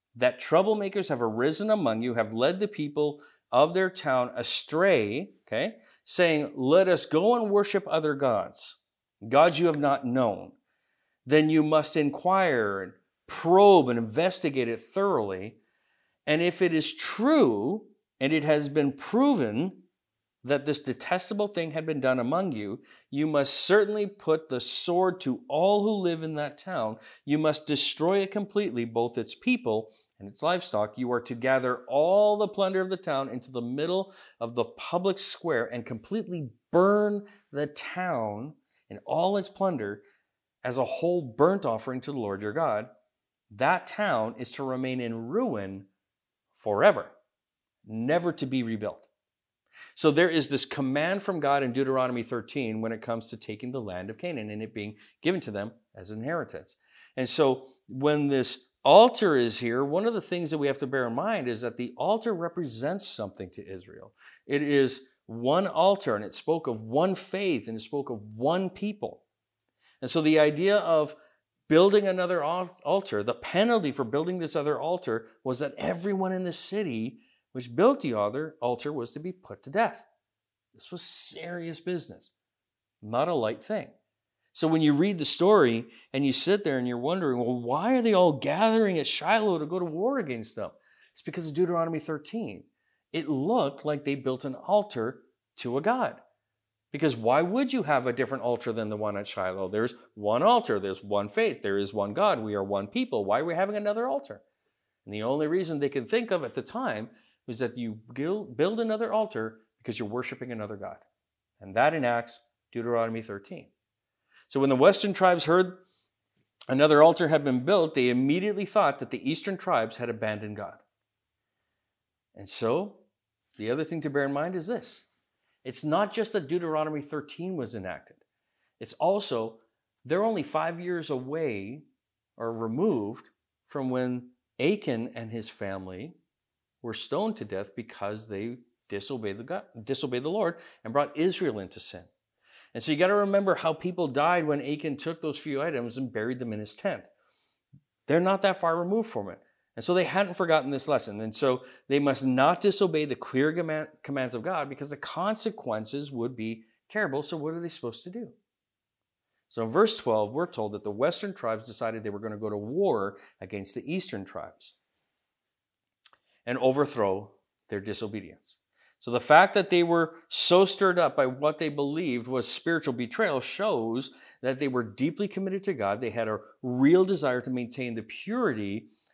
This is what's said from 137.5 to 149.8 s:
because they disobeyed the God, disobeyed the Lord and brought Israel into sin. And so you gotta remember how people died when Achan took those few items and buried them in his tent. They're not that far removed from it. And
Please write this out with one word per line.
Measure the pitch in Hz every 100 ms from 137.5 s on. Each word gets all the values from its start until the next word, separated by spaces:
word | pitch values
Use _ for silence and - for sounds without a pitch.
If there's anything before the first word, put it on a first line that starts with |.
| 95 101 -
because | 110 - 101 107 113
they | 98 113 120 _ _ -
disobeyed | 101 - 131 107 101
the |
God, | 127 190 - 117
disobeyed | 110 135 135 123
the | 143
Lord | 202 175 165 - -
and | 113
brought | 135 143 151
Israel | 175 175 170 107
into | 92 -
sin. | - 90 - _ _ _ _ - -
And | 120
so | 135
you | 151
gotta | 180
remember | 208 202 196 196
how | 170 165
people | 156 180 180 156
died | 131 156 175 151
when | 143
Achan | 131 147 156 135
took | 165 160
those | 156 -
few | 156 139
items | 160 135 120 120
and | 127
buried | 110 110 127
them | 120
in | 107
his | 104 -
tent. | 196 120 - _ _ _ _ _ _ - _ _ -
They're | 156
not | 185 196
that | 196 185
far | 165 165
removed | 175 220 220
from | 113 98
it. | - _ _ _
And | -